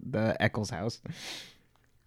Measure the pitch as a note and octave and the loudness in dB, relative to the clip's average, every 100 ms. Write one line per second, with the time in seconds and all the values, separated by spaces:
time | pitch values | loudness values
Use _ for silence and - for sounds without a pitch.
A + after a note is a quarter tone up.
0 | - A2 A2 - A2 A#2 G2+ E2 A2+ - | -2 2 2 4 4 2 -2 -2 -2 -4
1 | - - - - - - _ _ _ _ | -8 -10 -10 -10 -12 -20 _ _ _ _